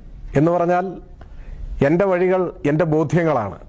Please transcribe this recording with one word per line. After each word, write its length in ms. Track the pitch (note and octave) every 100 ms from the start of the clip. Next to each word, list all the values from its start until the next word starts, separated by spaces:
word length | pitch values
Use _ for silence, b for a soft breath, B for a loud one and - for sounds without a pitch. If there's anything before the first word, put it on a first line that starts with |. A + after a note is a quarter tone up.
| - - -
എന്ന് 180 | C#3 D#3+
പറഞ്ഞാൽ 360 | F3 E3+ F3+ F#3+ E3+ - - b b b b b -
എൻ്റെ 200 | C#3 F3
വഴികൾ 380 | G3 F3+ F#3 F#3 F3 - C#3+
എൻ്റെ 180 | D#3
ബോധ്യങ്ങളാണ്. 720 | E3+ D3+ D#3 E3+ E3 C3+ G2+ D#2+